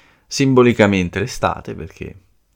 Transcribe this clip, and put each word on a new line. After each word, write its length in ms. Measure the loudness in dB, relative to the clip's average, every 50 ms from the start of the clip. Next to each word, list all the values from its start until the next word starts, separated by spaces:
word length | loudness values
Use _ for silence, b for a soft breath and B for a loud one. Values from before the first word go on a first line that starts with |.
| B B B B B
simbolicamente 920 | B -4 -2 0 2 4 4 4 4 4 4 2 2 2 0 -2 -4 -4 -6
l'estate, 560 | -8 -6 -6 -4 -4 -4 -4 -6 -10 -14 -14
perché 480 | -14 -14 -16 -16 -16 -18 -18 -18 -20 _ _ _ _ _ _ _